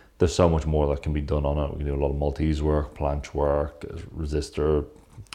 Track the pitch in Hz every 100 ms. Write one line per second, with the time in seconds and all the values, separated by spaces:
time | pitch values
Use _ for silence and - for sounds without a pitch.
0 | - - 87 - 87 80 78 78 71 73
1 | - 73 71 73 71 73 71 80 71 69
2 | 71 71 73 71 78 76 76 76 69 -
3 | 71 73 - 71 71 71 73 - - 85
4 | - 80 76 76 - - 76 73 73 -
5 | - - -